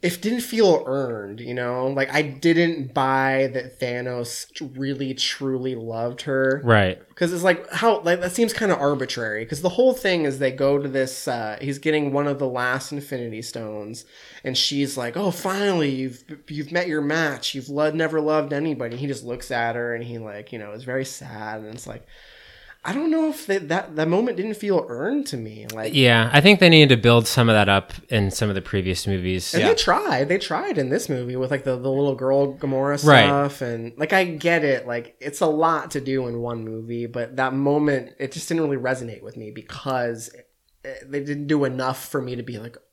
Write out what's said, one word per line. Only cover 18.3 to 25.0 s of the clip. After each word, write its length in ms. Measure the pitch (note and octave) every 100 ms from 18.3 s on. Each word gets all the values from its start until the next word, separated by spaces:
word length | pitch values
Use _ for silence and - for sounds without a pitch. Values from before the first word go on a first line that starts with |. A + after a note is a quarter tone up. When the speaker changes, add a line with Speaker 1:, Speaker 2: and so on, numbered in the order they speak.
| D#3 C#3+
Speaker 1:
anybody." 420 | C#3+ D#3+ C3 A#2 A#2+
And 40 |
he 60 | C#3
just 180 | B2+
looks 280 | A#2+ A#2+ -
at 240 | B2 A#2 A#2
her, 180 | A#2+
and 100 | A#2
he, 140 | A#2 A#2+
like, 340 | A2 G#2 G#2+
you 60 | A#2+
know, 140 | G#2
is 120 | G#2+
very 220 | B2+ C3 C3+
sad, 540 | - C#3 A2 G#2+ G#2+
and 140 | A2 A2
it's 100 | -
like, 220 | A2+ - - - - - - - -
I 100 | -
don't 180 | A#3 E4
know 180 | D#4+ D#4
if 160 | C#4+ -
they, 140 | G3
that, 360 | D#3 E3+ F3+ D#3
that 120 | D#3+
moment 300 | F3+ B3 F#3
didn't 180 | G#3 G#3
feel 280 | G#3 F3+ -
earned 380 | A#2+